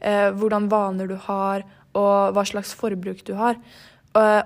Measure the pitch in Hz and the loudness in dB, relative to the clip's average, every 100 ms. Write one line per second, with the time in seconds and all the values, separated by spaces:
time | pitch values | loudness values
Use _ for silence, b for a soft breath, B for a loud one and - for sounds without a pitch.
0 | 208 208 202 196 214 208 208 214 196 185 | -2 2 2 0 0 0 0 0 0 -4
1 | 190 190 - 196 196 196 202 B B 196 | -6 -8 -6 -4 -2 -4 -8 B B 0
2 | 202 202 196 202 196 208 196 - 220 185 | 2 4 2 0 -2 -4 -10 -8 -6 -6
3 | 190 185 - 196 233 233 B B B B | -8 -10 -10 -4 -2 -2 B B B B
4 | B 220 214 214 | B 4 4 4